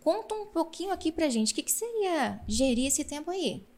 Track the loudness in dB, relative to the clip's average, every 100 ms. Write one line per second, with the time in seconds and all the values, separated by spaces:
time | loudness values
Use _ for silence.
0 | 0 0 0 -6 -4 -2 -2 -2 -4 0
1 | 0 2 2 2 0 0 -2 -2 -2 0
2 | 2 2 0 -2 -2 2 4 4 2 0
3 | -2 -6 -4 -2 -2 -4 -10